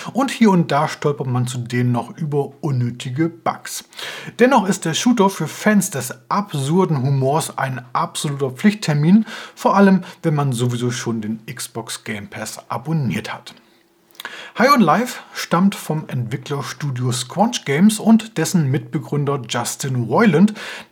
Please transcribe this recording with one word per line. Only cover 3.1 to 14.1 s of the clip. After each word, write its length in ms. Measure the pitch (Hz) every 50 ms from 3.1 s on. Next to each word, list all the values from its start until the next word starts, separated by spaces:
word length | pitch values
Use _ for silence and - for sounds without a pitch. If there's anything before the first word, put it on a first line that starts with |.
| 123 147 165 165
Bugs. 540 | 170 - - - - - - - - - - _ - - - - - - - - - -
Dennoch 300 | 233 254 277 240 190 190
ist 160 | 180 - -
der 80 | 165
Shooter 380 | 151 - - 240 240 214 190 190
für 180 | 190 - 156 -
Fans 400 | - - - 214 214 196 170 -
des 240 | - 131 123 - - - _ -
absurden 760 | 156 196 208 - - 143 135 139 165 190 185 156 156 127
Humors 540 | 123 143 139 135 131 135 147 156 - - -
ein 260 | - 135 135 127 127 - - -
absoluter 560 | - 165 170 - - - 151 143 135 139 127
Pflichttermin, 760 | 127 - - 208 208 - - 165 147 147 151 175 196 226 214 - - - - - -
vor 200 | - - 240 -
allem 280 | 196 202 190 190 175 - - - -
wenn 120 | - 165 151
man 180 | 143 143 135
sowieso 380 | 120 110 123 123 120 117 123 123
schon 320 | 123 - - 123 113 113
den 180 | 104 104 113 110 -
Xbox 580 | - 123 - - - - 117 113 - - - -
Game 240 | - 110 101 101 101
Pass 300 | - - 107 - - - - -
abonniert 640 | - 117 127 151 165 156 135 - - 107 - -
hat. 220 | - - - - - - _ _ _ _ _ _ _ _ _ _